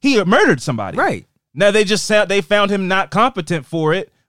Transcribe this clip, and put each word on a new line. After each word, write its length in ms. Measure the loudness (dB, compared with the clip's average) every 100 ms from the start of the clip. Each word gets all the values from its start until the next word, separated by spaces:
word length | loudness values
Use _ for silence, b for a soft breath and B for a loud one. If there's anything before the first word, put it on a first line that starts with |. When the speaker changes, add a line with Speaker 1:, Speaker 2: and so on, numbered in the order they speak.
Speaker 1:
He 220 | 0 2
murdered 360 | 2 4 4 2
somebody. 380 | -2 -6 -6 -4
Speaker 2:
Right. 260 | -4 -4 -12 _ _
Speaker 1:
Now, 160 | 0 2
they 140 | 2
just 200 | 0 -2
sa-, 200 | 0 0 2
they 140 | -2
found 280 | 0 0 2
him 180 | -2 -2
not 220 | -2 -2
competent 540 | 0 0 -2 -6 -6
for 300 | -4 -2 0
it, 180 | -2 -4 _